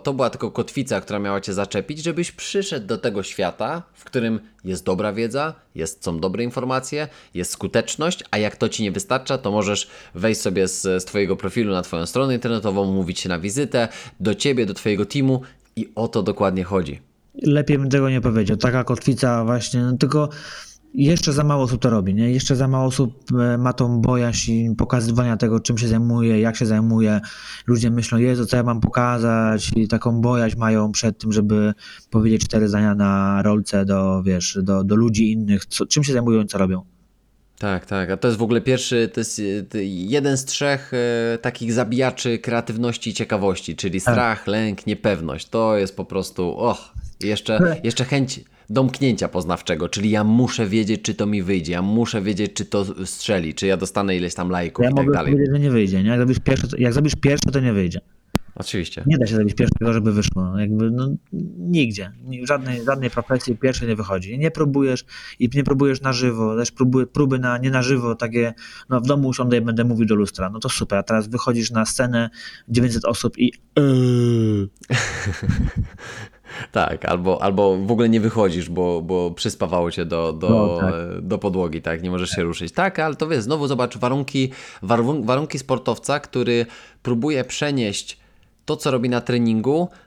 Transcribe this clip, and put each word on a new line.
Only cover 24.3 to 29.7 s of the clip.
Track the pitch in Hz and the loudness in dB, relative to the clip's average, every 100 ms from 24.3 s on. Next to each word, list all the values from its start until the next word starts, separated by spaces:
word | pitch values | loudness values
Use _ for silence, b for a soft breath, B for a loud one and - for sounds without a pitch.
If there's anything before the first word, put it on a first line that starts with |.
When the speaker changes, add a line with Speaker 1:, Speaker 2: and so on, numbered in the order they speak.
| 117 - 113 117 110 | 0 0 0 2 0
Speaker 2:
pokazywania | - 127 113 117 123 110 | 0 0 2 2 2 2
tego, | 117 110 | 2 2
czym | - 117 | 0 0
się | 117 | 2
zajmuje, | 113 117 117 117 110 | 2 2 2 4 4
jak | 113 110 | 2 2
się | 117 | 2
zajmuje. | 107 113 113 110 104 101 B B B - | 2 4 4 4 2 -2 B B B 0
Ludzie | 120 117 | 2 2
myślą, | 117 113 117 | 0 0 2
„Jezu, | 123 123 113 | 2 2 2
co | 123 | 2
ja | |
mam | 120 113 | 2 2
pokazać?” | 110 123 123 123 117 113 113 110 - | 2 2 2 2 2 2 2 0 0